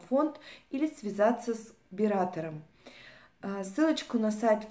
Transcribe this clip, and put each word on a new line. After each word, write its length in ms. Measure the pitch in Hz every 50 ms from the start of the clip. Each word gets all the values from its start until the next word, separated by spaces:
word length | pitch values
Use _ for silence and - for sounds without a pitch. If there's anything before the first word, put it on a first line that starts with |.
| - -
фонд 320 | 254 277 311 302 - - - - - - - -
или 160 | - 269 311
связаться 720 | 311 - - - 208 185 202 208 226 240 - - 233 226
с 180 | 220 - - - _ _ -
куратором. 720 | 185 190 214 208 202 190 180 185 - 165 160 160 156 156 - - _ _ - - - - - - - - - - _ _
А, 220 | - 196 196 196 190
ссылочку 560 | 190 196 294 311 320 311 311 - - - 226
на 120 | 220 214
сайт 320 | 214 214 233 226 214 214 214 -